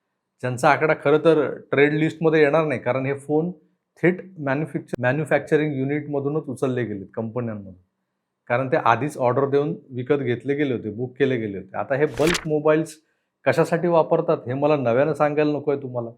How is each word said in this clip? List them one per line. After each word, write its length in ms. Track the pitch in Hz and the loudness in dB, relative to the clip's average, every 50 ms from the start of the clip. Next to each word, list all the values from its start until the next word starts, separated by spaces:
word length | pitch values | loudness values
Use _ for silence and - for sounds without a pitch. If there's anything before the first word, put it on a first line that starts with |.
| _ _ _ _ _ _ _ _ | _ _ _ _ _ _ _ _
ज्यांचा 300 | - 123 127 120 165 151 | -6 -6 -2 2 4 4
आकडा 240 | 139 123 156 156 151 | 4 4 4 2 0
खरं 240 | - - 143 151 151 151 | 2 2 2 2 4 4
तर 320 | 165 160 151 131 107 - | 4 4 4 2 0 -4
ट्रेड 360 | - - - - 131 143 147 | -8 -8 0 2 4 4 4
लिस्टमध्ये 480 | 151 156 156 160 160 - 165 160 156 156 | 4 2 0 -2 -2 0 0 2 4 4
येणार 240 | 151 139 147 160 160 | 4 4 4 2 2
नाही, 160 | 151 131 107 | 0 -2 -2
कारण 260 | - 123 123 131 131 | -2 -2 -2 -2 -2
हे 80 | 135 143 | -4 -4
फोन 360 | 139 135 - 151 156 165 180 180 - _ _ _ _ _ _ _ _ | -6 -4 -2 -2 0 0 -2 -6 -10 _ _ _ _ _ _ _ _
थेट 180 | - 170 180 180 - - - 160 | 2 2 2 0 -4 -14 -12 -6
मॅन्युफॅक्चर-, 640 | 143 135 131 147 160 - - 156 - - - - | -4 -2 -2 -2 -4 -4 -6 -10 -10 -10 -6 -2
मॅन्युफॅक्चरिंग 720 | 120 123 135 151 156 - 160 143 147 - 160 147 151 151 147 | 0 0 0 0 0 0 0 0 2 2 2 2 2 0 -2
युनिटमधूनच 680 | 131 131 139 147 151 139 151 143 139 135 143 151 156 147 | -2 -2 -2 -2 -4 -4 -4 -4 -4 -2 -2 -4 -4 -4
उचलले 380 | 143 120 - 143 131 123 123 120 | -6 -6 -4 -2 -2 -2 -2 -4
गेलेत, 220 | 104 104 98 95 95 - | -4 -6 -8 -12 -12 -10
कंपन्यांमधून, 580 | 117 113 113 104 123 120 117 107 104 98 95 90 90 _ _ _ _ _ _ _ _ _ _ _ _ _ - | -8 -8 -6 -6 -6 -6 -6 -8 -10 -12 -16 -18 -20 _ _ _ _ _ _ _ _ _ _ _ _ _ -2
कारण 200 | 120 123 135 127 | -2 -2 0 0
ते 80 | 160 | 0
आधीच 420 | 151 - 117 117 113 135 147 - - | 2 4 2 2 2 0 -4 -4 0
ऑर्डर 300 | 131 120 123 135 139 135 | 0 2 2 2 2 2
देऊन 260 | 135 143 147 156 170 - - - | 2 2 0 0 -4 -8 -10 -12
विकत 240 | 131 123 123 127 147 | -10 -6 -2 -2 -2
घेतले 400 | 143 135 120 120 117 - 135 143 | 0 0 -2 -2 -2 -2 -4 -2
गेले 200 | 143 147 135 120 | -2 -2 -2 -2
होते, 160 | 107 - 107 | -4 -6 -8
बुक 260 | 101 113 127 123 - - | -8 -8 -8 -8 -4 -2
केले 180 | 143 143 139 | 0 0 0
गेले 220 | 117 110 104 98 92 | -2 -4 -6 -8 -10
होते. 180 | 95 - - | -12 -10 -8
आता 180 | 101 101 - 135 | -8 -4 -4 -2
हे 120 | 131 151 | 0 0
बल्क 420 | 151 123 139 147 170 175 - - 160 | 0 0 0 0 0 0 -2 -4 -2
मोबाईल्स 460 | 151 151 151 156 156 160 160 156 - - _ _ _ _ _ _ _ _ - | -2 0 2 2 2 2 0 -2 -8 -18 _ _ _ _ _ _ _ _ 0
कशासाठी 420 | 135 123 160 160 - 175 160 175 175 | 0 2 2 2 2 0 0 0 2
वापरतात 500 | 170 160 151 170 170 165 160 170 156 135 - | 2 2 2 2 2 0 2 0 -2 -2 -2
हे 80 | 120 127 | -4 -4
मला 220 | 139 147 147 151 | 0 2 2 2
नव्यानं 360 | 143 123 117 117 131 147 156 | 2 2 2 2 2 2 2
सांगायला 400 | 143 - 151 147 147 151 151 147 | 2 0 0 0 2 0 0 0
नकोय 240 | 147 139 151 151 139 | 0 -2 -2 -2 -4
तुम्हाला. 340 | 135 131 127 123 120 117 117 113 | -4 -4 -8 -8 -8 -8 -8 -12